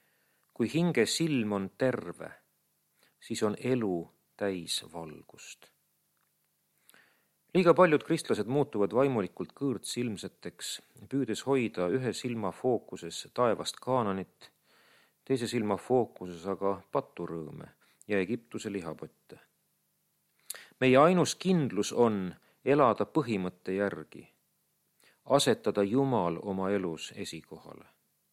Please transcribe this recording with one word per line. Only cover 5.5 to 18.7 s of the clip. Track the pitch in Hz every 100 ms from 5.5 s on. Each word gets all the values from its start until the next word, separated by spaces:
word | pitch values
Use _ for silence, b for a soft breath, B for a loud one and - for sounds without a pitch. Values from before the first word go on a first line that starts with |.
| - - _ _ _ _ _ _ _ _ _ _ _ b b b b b b b
Liiga | 180 175 165
paljud | 180 147 -
kristlased | 165 - 107 104
muutuvad | 143 135 110 101
vaimulikult | 113 139 120 90 - 90
kõõrtsilmseteks, | - 143 101 - - 123 98 95 _ - - - - - - 101
püüdes | 139 117 104 -
hoida | 135 117 - 90
ühe | 131 127
silma | - 123 117 101
fookuses | - 127 117 - 92 85 - - -
taevast | 120 95 87 -
Kaananit, | - 131 104 95 85 _ - _ b b b b b b
teise | - 131 113
silma | 120 107 98
fookuses | - 127 110 - 90 85 92
aga | 95 98 92 -
paturõõme | 139 - - 85 82 78 76 - _ b b -
ja | 101
Egiptuse | 90 117 - 113 107